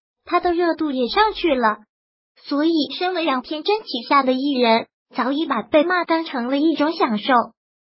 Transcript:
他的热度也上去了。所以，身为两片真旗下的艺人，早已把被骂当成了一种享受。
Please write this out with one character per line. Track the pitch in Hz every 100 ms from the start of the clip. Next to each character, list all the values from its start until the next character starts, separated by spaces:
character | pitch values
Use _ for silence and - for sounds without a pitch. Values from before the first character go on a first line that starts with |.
| _ _
他 | - 349
的 | 349
热 | 339 339
度 | 311 311
也 | 254 240
上 | 392 427
去 | 392 339
了。 | 254 220 214 _ _ _ _ _ _
所 | - 285
以， | 320 330 269 -
身 | 359
为 | 359
两 | 320 254
片 | - 302
真 | 311 427
旗 | - 240 226
下 | 285
的 | 262
艺 | 262 285
人， | 254 233 226 - _ _
早 | - 240
已 | 285 320
把 | 240
被 | - 311
骂 | 339 359
当 | 330 330
成 | 330 262 240
了 | 277
一 | 330
种 | 285 294
享 | 339 311 214
受。 | 277 247 226 _ _ _